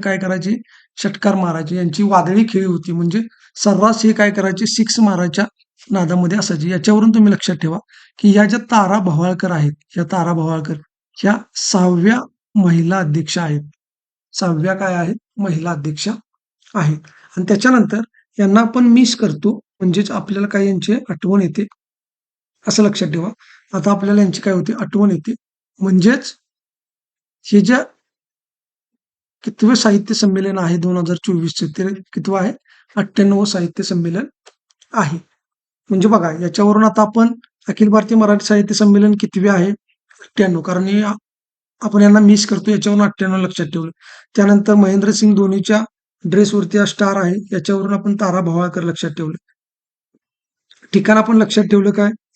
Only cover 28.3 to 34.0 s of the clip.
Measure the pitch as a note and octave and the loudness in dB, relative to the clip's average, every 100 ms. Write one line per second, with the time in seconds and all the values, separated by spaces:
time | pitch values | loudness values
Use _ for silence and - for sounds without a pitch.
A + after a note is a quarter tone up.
28.3 | _ _ _ _ _ _ _ _ _ _ | _ _ _ _ _ _ _ _ _ _
29.3 | _ - - A3 A#3+ A3 G3+ G#3 A3 G#3 | _ -12 0 2 2 2 0 0 -2 0
30.3 | F#3+ G3 G3 E3+ F3 F3+ F3+ E3+ F3+ - | 0 -2 -2 -2 -2 -2 -2 -4 -6 -4
31.3 | F3 E3 - D#3+ D#3 F#3+ G3 F#3+ - E3 | -2 -4 -6 -8 -6 -8 -8 -12 -8 -4
32.3 | F#3+ F#3+ - _ _ _ G#3+ G3 - G3 | -2 -4 -6 _ _ _ -6 -4 2 2
33.3 | G3 G#3 F#3+ E3+ - F#3+ F3 | 2 0 -2 -6 -6 -6 -4